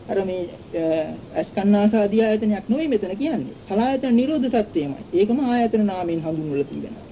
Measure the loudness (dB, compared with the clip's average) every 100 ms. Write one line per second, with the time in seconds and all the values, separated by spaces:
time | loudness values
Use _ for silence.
0 | -2 -2 -2 -4 -6 -10 -8 -2 0 0
1 | -2 -6 -8 -6 -4 0 4 4 4 4
2 | 2 4 4 2 0 -2 0 0 2 0
3 | -2 -4 -2 -2 -4 -10 -4 0 2 0
4 | 2 2 4 0 2 0 0 -2 -2 -6
5 | -2 2 2 2 2 2 2 2 2 0
6 | -2 -2 -2 -4 -2 -2 -2 -6 -10 -14
7 | -16